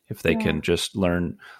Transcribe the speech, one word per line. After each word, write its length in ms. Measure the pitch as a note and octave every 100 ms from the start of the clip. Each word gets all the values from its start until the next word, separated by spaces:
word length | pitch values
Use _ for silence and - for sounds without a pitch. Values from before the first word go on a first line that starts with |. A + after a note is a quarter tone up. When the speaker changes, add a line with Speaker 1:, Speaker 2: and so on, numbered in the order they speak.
| -
Speaker 1:
if 140 | -
they 100 | E2+
Speaker 2:
Yeah. 80 | D#2
Speaker 1:
can 200 | C#3+ D#2
just 360 | F2 E2+ - F#2+
learn, 420 | F2+ F2 F2 - -